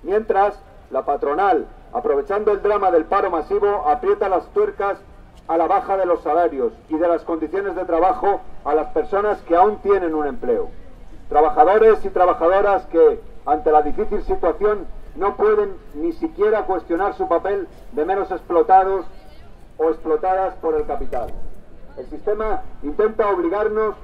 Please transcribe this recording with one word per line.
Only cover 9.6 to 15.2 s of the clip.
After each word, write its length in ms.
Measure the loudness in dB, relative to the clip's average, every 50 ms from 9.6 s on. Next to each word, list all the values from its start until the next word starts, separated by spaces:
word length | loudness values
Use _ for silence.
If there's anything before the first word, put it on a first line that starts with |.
| 4 4 2
tienen 360 | -2 0 0 0 2 2 -2 -2
un 140 | -2 -4
empleo. 420 | -4 -4 -4 -2 -2 -2 -2 -2 -6 -8 -14 -16 -16 -18 -18 -18 -18 -18 -16 -12 0
Trabajadores 760 | 2 2 4 4 4 4 6 6 6 6 6 6 6 4 0
y 40 | -2
trabajadoras 760 | 2 2 4 4 2 2 2 2 4 4 4 2 2 0 -2
que, 320 | 0 4 6 6 6 6 2 -8 -14 -16 -10 -2
ante 260 | -2 -2 0 2 4
la 100 | 4 4
difícil 420 | 4 4 0 0 0 -2 -2 -2 -2
situación, 640 | -2 -2 0 0 0 0 2 0 0 0 0 -4 -10 -12 -12 -12 -14 -8
no 200 | -4